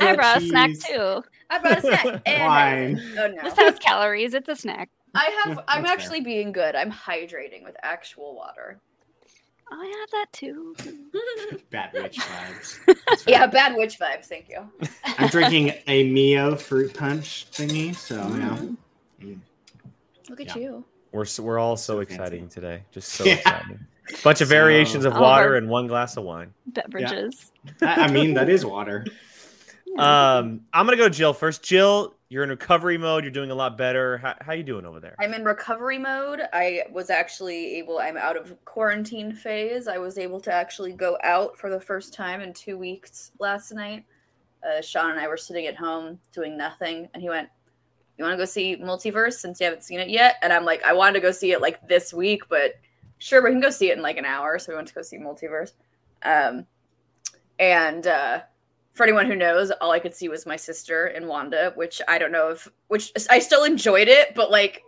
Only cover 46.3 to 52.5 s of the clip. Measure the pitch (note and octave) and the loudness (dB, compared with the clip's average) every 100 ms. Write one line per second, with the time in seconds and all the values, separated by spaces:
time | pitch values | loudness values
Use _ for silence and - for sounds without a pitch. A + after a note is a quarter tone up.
46.3 | - D#3 D3+ D3+ - E3+ E3 E3+ - F3 | -12 -10 -8 -10 -8 -10 -10 -14 -12 -8
47.3 | D#3+ D3 _ _ _ _ _ _ - D#3+ | -8 -8 _ _ _ _ _ _ -8 -6
48.3 | F3+ F#3 G#3 F#3+ F3 F#3 F#3 A3 G#3 A#3 | -4 -4 -4 -6 -6 -8 -6 -4 0 -2
49.3 | A#3+ F3+ F3+ F3+ E3 - F3+ F#3 A3+ A#3+ | -2 -10 -4 -4 -4 -10 -10 -2 6 6
50.3 | - F3+ E3+ E3+ D#3+ - F3+ G3 G3 F3+ | 6 2 2 2 0 2 4 4 4 2
51.3 | F3+ F#3 F3 C3+ E3 - F3+ F3 E3+ F#3+ | 2 0 2 0 -2 0 0 0 -2 -2
52.3 | G#3 - | -2 0